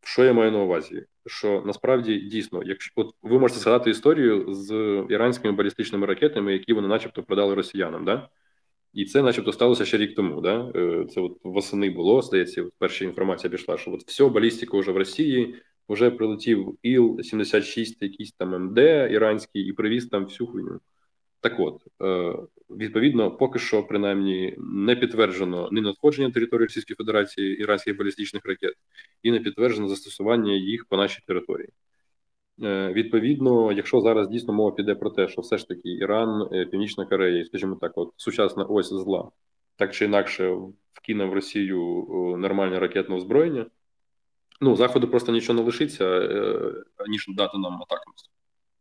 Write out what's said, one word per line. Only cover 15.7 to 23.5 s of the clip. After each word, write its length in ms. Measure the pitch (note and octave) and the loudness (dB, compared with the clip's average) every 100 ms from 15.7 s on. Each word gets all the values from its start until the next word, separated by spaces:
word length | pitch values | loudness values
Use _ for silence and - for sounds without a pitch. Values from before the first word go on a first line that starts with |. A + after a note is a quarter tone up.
| _ _ | _ _
вже 220 | G#2 A#2+ | 2 2
прилетів 680 | A#2+ A2 G#2+ - G#2+ G2 - | 2 -2 -2 0 0 0 -6
Іл 400 | A#2 B2+ A#2 - | 2 6 6 4
сімдесят 420 | - A2 G2+ G#2+ | -4 -4 2 2
шість, 380 | - - A2 A2+ | 2 -6 -6 -6
якийсь 300 | G2+ - G#2+ | -8 -8 -16
там 220 | _ F#2 | _ -6
М 200 | F2+ F#2 | -4 0
Д 340 | A2+ C#3+ D#3 B2 | 6 6 6 4
іранський, 500 | G#2+ G#2+ G#2+ - G2+ | 2 2 0 -4 -6
і 100 | F#2+ | -6
привіз 340 | F#2+ G#2+ A#2+ A#2+ | -2 0 0 -2
там 180 | G2+ | -4
всю 220 | F#2+ - A#2 | -4 -6 -8
хуйню. 340 | A#2+ - - _ _ _ _ _ _ | -6 -8 -12 _ _ _ _ _ _
Так 200 | - - | -4 0
от, 220 | E2 - _ _ | -2 -4 _ _
е, 340 | F#2+ F#2 F2 F2+ - _ _ | -2 -2 -2 -6 -12 _ _
відповідно, 600 | G2+ G#2+ A2 C3+ B2 G#2 | -10 -4 2 2 2 0
поки 280 | - C3 | 0 -2